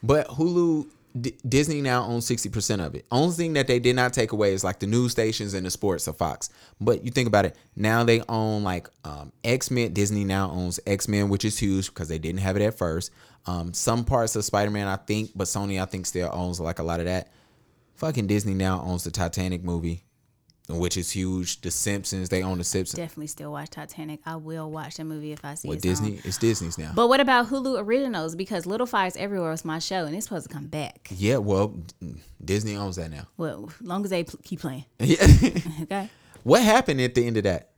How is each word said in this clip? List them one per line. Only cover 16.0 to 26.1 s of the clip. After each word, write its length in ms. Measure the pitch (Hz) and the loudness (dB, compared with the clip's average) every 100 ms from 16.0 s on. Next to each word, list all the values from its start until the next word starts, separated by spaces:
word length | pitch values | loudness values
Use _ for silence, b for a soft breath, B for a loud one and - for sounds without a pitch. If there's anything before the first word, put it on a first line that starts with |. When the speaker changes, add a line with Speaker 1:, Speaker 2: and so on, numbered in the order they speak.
| 90 | -6
Speaker 1:
still 240 | 90 87 | -4 -4
owns, 260 | - 90 87 | -2 -4 -2
like, 200 | 82 85 | -4 -4
a 40 | |
lot 160 | 82 85 | -2 -2
of 60 | 85 | 0
that. 260 | 92 - b b b b b _ _ | -2 -4 b b b b b _ _
Fucking 320 | 156 131 101 | -4 -2 2
Disney 260 | 104 104 | 2 0
now 280 | 95 95 92 90 | 0 0 0 -2
owns 200 | 90 - | -4 -4
the 60 | |
Titanic 520 | - 87 90 92 90 | -2 -2 -2 -4 -4
movie, 400 | 90 85 82 82 _ _ _ _ _ _ _ | -4 -2 -2 -6 _ _ _ _ _ _ _
which 300 | 85 87 92 | -4 -2 -2
is 140 | 85 | -4
huge. 500 | 101 92 92 90 - | -4 -2 -2 -4 -6
The 100 | 87 | -6
Simpsons, 560 | - - 101 92 95 92 | -4 -2 -2 -4 -6 -2
they 160 | 92 | -2
own 140 | 92 92 | 0 -2
The 80 | 87 | -2
Simpsons. 320 | 98 92 - | -2 -4 -6
Speaker 2:
Definitely 280 | 165 - 151 | -8 -10 -12
still 260 | - 147 | -12 -12
watch 160 | 147 151 | -10 -12
Titanic. 500 | - 151 - 156 151 - | -14 -16 -12 -12 -12 -10
I 100 | 165 | -12
will 340 | 156 160 156 | -10 -10 -8
watch 280 | 156 156 - | -10 -10 -10
the 80 | 156 | -10
movie 260 | 156 151 | -8 -10
if 140 | 151 147 | -10 -12
I 80 | |
see 160 | 147 - | -10 -8
Speaker 1:
Well, 60 | 80 | -4
Speaker 2:
it's 60 | |
Speaker 1:
Disney, 340 | 90 92 107 | -2 0 -2